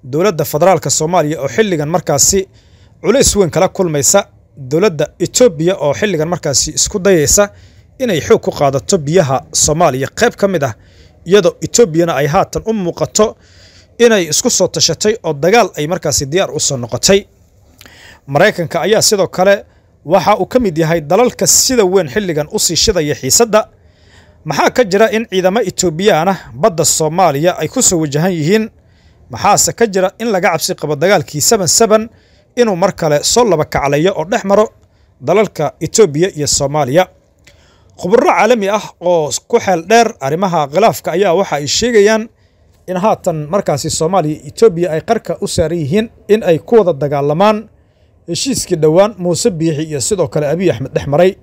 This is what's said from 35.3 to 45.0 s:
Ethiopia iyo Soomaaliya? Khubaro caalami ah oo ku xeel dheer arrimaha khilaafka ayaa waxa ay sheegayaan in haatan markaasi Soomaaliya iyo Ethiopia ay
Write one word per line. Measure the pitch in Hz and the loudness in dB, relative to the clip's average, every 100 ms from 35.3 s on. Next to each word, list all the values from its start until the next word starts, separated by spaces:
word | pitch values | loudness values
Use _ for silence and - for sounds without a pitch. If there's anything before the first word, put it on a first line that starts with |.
| 190 202 - 143 - | 0 0 -2 -6 -4
Ethiopia | 156 - 202 143 185 151 | -4 2 2 2 -2 -2
iyo | 139 | -4
Soomaaliya? | - 143 147 135 147 - _ _ _ _ _ _ _ _ - | -2 -2 -2 0 0 0 _ _ _ _ _ _ _ _ -10
Khubaro | 180 233 339 | 0 2 2
caalami | 175 208 240 190 | 2 2 2 0
ah | 208 - _ | -4 -6 _
oo | 175 175 147 110 _ | 0 0 0 -6 _
ku | 233 | -2
xeel | 202 175 170 | 0 -2 2
dheer | 226 220 - | 4 4 -2
arrimaha | 135 160 196 165 143 | -4 -2 -2 -2 0
khilaafka | 151 214 156 - | 2 0 0 -4
ayaa | 165 196 | -2 0
waxa | 170 196 147 | 0 0 -4
ay | 143 | -4
sheegayaan | - 233 226 202 220 226 _ _ _ _ _ - | -2 2 4 4 2 -2 _ _ _ _ _ -8
in | 185 | -2
haatan | 214 190 190 160 147 | 0 0 -2 -4 -4
markaasi | 196 190 147 160 | -4 -2 -4 -4
Soomaaliya | - 147 185 151 156 | -4 0 0 -2 -6
iyo | 143 | -12
Ethiopia | - 226 170 170 | 2 2 2 -2
ay | 156 | -4